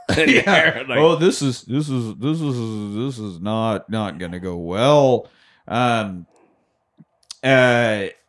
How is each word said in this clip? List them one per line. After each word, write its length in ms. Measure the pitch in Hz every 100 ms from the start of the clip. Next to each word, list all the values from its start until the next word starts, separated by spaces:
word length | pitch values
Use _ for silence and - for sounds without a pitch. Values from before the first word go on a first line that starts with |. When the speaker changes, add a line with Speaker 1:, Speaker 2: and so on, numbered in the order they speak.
Speaker 1:
<laughs> 180 | - -
in 100 | 156
Speaker 2:
<laughs> 0 |
Yeah. 120 | 240
Speaker 1:
there? 420 | 202 180 160 120 131
Like 100 | 143
Speaker 2:
"Oh, 160 | 156 156
this 260 | 175 -
is, 200 | 139 120
this 260 | - 131 147
is, 260 | 131 113 101
this 240 | 127 160
is, 540 | 147 123 113 107 104 104
this 220 | 135 120
is 220 | 107 85
not, 480 | 98 110 110 101 -
not 280 | 110 104 80
gonna 220 | 87 90
go 160 | 92 87
well." 720 | 85 95 131 147 135 123 - _ _ _ -
Um, 580 | 117 123 117 104 90 85 _ _ _ _ _ _ _ _ _ - -
uh, 640 | 131 131 127 120 117 107 95 -